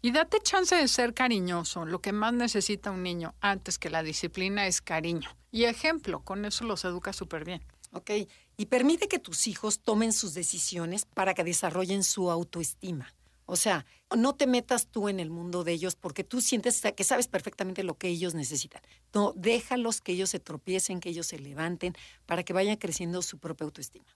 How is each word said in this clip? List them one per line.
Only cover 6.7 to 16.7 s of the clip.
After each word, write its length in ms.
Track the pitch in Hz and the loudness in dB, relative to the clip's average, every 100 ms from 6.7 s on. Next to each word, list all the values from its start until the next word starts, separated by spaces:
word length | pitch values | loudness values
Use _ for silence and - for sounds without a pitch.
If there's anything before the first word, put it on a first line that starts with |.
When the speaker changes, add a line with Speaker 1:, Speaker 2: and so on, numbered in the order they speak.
| 190 185 | -2 -2
Speaker 1:
educa 260 | 180 196 | -4 -6
súper 300 | 190 180 160 | -8 -6 -8
bien. 200 | 156 180 - _ - | -6 -10 -12 _ -14
Speaker 2:
Ok, 200 | 190 - 208 196 - _ - | -14 -2 -2 -2 -12 _ -8
y 80 | 208 | 0
permite 400 | 254 269 339 403 | 4 6 4 2
que 120 | 370 | -2
tus 280 | - 165 233 | -2 -2 -2
hijos 320 | 190 214 208 | -2 -2 -2
tomen 340 | - 214 226 | 2 2 4
sus 200 | 208 202 151 | 2 -2 -4
decisiones 720 | 170 180 - 180 170 196 - | -2 -2 -2 -2 -2 -4 -4
para 280 | - 190 | 0 2
que 100 | 185 | 2
desarrollen 600 | 170 170 180 170 185 196 | 0 2 0 0 0 2
su 260 | 190 - 180 | 2 2 2
autoestima. 840 | 170 170 170 160 - 190 160 127 _ _ _ - | 0 -2 -4 -4 -6 -6 -6 -8 _ _ _ -2
O 100 | 180 | 2
sea, 280 | 220 170 - _ _ 226 | 4 2 -2 _ _ 4
no 180 | 254 269 | 4 4
te 120 | 269 | 4
metas 400 | 247 240 240 - | 4 2 0 0
tú 220 | 226 202 | -2 0
en 100 | 190 | -2
el 100 | 160 | -4
mundo 360 | 170 175 175 170 | -6 -4 -2 0
de 80 | |
ellos 240 | 170 180 - | 0 -2 -4
porque 260 | 180 147 | -6 -6
tú 160 | 185 247 | -4 0
sientes 420 | - 240 247 | 2 2 2